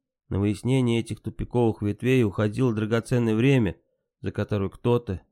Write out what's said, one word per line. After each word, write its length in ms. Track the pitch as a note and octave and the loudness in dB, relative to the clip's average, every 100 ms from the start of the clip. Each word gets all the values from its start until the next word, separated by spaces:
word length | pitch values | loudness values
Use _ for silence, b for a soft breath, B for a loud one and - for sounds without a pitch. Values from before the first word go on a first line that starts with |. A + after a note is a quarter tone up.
| _ _ - | _ _ -6
На 100 | F#2+ | 0
выяснение 600 | G2+ G2 A#2 C3 A#2+ A#2 | 0 0 0 0 2 0
этих 200 | A2+ A2 | -2 -8
тупиковых 640 | - - A2 B2 A2+ G#2+ | -10 -10 -4 0 0 0
ветвей 400 | G#2 G2+ A#2+ C3 | -4 -2 0 2
уходило 500 | A2 - G#2+ G#2 C3 | 2 0 -2 0 -2
драгоценное 640 | G#2+ G#2+ A#2 - B2 A2+ A2 | 0 -2 -2 0 0 2 2
время, 400 | C3 C3+ G2+ - _ _ _ _ | 4 4 2 -4 _ _ _ _
за 100 | F#2+ | -8
которое 380 | - G2+ G#2 G2 | -6 -4 -2 -4
кто-то 520 | - A#2+ A#2+ - F#2 _ | -4 0 0 0 -10 _